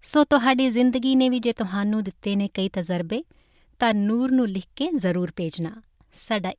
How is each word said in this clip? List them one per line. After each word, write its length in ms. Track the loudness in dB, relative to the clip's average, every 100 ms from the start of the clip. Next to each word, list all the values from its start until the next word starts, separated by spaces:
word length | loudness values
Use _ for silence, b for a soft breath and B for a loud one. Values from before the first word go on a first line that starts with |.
ਸੋ 200 | 2 2
ਤੁਹਾਡੀ 460 | 4 4 4 2 2
ਜ਼ਿੰਦਗੀ 460 | 2 2 2 2 2
ਨੇ 140 | 2
ਵੀ 100 | 2
ਜੇ 140 | -2
ਤੁਹਾਨੂੰ 500 | -4 -4 -2 -2 -2
ਦਿੱਤੇ 320 | -4 -6 -4 -2
ਨੇ 120 | -2
ਕਈ 220 | -2 -4
ਤਜ਼ਰਬੇ, 540 | -4 -4 -4 -4 -6 -8 _ _ _ _ _
ਤਾਂ 140 | 0
ਨੂਰ 380 | 2 0 0 2
ਨੂੰ 160 | 2 2
ਲਿਖ 200 | -2 -10 -6
ਕੇ 160 | -4
ਜ਼ਰੂਰ 400 | 0 0 -2 -4 -6
ਭੇਜਣਾ। 460 | -8 -6 -8 -10 _ _ _
ਸਾਡਾ 400 | -20 -6 -6 -6